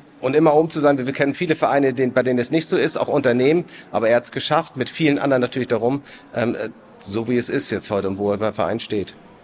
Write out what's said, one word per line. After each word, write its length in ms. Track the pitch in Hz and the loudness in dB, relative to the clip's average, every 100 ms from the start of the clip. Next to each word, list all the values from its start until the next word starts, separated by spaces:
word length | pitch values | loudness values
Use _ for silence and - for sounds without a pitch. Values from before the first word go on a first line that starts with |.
| - - | -10 -6
und 160 | 127 139 | 0 4
immer 180 | 160 | 4
oben 160 | 147 160 | 4 2
zu 120 | 160 | 2
sein. 160 | 143 139 | 2 2
Wir, 80 | 127 | -2
wir 80 | |
kennen 220 | 139 139 139 | -2 -2 0
viele 200 | 175 - | -2 0
Vereine, 380 | 120 135 139 | 2 2 2
denen, 180 | 127 131 | 2 0
bei 100 | 127 | 2
denen 160 | 123 127 | 0 0
es 140 | 120 | 0
nicht 160 | 160 160 | -2 0
so 80 | 180 | 0
ist, 220 | 110 - | 0 -2
auch 100 | - | -2
Unternehmen, 560 | 147 135 120 131 165 165 - - | 0 2 2 4 2 0 -12 -6
aber 160 | 101 110 | 0 2
er 80 | 120 | 2
hat's 160 | - | 0
geschafft, 420 | - - 151 - - | -6 0 0 -2 -6
mit 140 | 120 | -6
vielen 300 | - 156 143 | 0 2 2
anderen 200 | 143 131 | 2 2
natürlich 300 | 123 - 120 | 0 -2 -2
darum, 320 | 117 117 139 - - - - | 0 0 -2 -6 -20 -10 -4
ähm, 200 | 117 117 | -2 -2
äh, 120 | 110 - - - | -6 -12 -20 -18
so 300 | - 101 117 | -8 -6 0
wie 80 | 123 | 0
es 100 | 117 | 0
ist 240 | 139 139 | -2 -2
jetzt 180 | 101 - | -4 -2
heute 180 | 104 98 | -2 -2
und 80 | 95 | -2
wo 160 | 101 | -2
er 60 | 101 | 0
beim 140 | 107 | -2
Verein 280 | 104 87 113 | -2 -2 -2
steht. 340 | - 107 - - - - | -4 -6 -6 -12 -20 -20